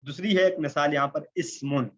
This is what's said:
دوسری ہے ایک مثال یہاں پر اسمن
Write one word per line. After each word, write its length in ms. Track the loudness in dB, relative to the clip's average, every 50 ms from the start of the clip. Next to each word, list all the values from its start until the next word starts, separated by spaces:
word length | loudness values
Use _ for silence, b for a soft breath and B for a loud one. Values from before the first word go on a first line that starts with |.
| _
دوسری 340 | -12 -12 -6 -2 2 4
ہے 60 | 4 4
ایک 160 | 4 4 2
مثال 340 | -4 -2 0 0 0 2 2
یہاں 140 | 2 0
پر 160 | 0 -2 -6 -8 -6 _
اسمن 520 | -6 -6 -6 -6 -8 -4 -2 0 0 -2 -2 -6